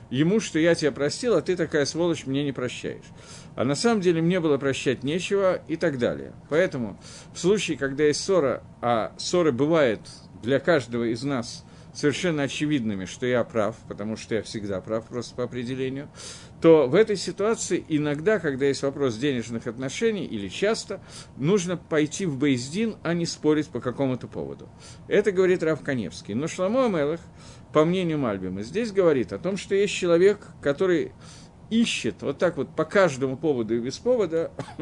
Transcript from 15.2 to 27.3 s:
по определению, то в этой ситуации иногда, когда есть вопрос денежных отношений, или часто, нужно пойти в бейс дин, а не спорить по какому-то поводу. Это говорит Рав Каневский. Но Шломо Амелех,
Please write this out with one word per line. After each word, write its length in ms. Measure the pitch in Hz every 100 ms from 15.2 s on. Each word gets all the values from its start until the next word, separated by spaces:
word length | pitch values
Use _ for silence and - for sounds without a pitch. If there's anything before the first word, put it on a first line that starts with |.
| -
по 100 | -
определению, 640 | 123 123 120 131 131 135 147 - - - - -
то 260 | 165 160 127
в 80 |
этой 200 | 180 214
ситуации 680 | 190 - 180 214 220 - 160 113
иногда, 520 | 151 147 147 180 214
когда 260 | 156 131
есть 180 | 139 135
вопрос 320 | 139 139 131
денежных 500 | 107 143 123 110 117
отношений, 600 | 123 120 131 - 226 202
или 240 | 127 107 98
часто, 520 | - 202 220 - 190 - - - -
нужно 400 | 147 208 175 170
пойти 480 | - 156 151 -
в 120 | 185 131
бейс 300 | 147 123 135
дин, 300 | 185 226 -
а 120 | 160
не 120 | 175
спорить 440 | 165 - 151 151 -
по 100 | 120
какому-то 480 | 127 123 135 123 110
поводу. 400 | 92 69 69 - - - - -
Это 240 | 190 208
говорит 320 | 185 185 185
Рав 180 | 160 156
Каневский. 520 | - 127 87 - -
Но 140 | 113 160
Шломо 380 | - 185 262
Амелех, 360 | 240 170 143 165 -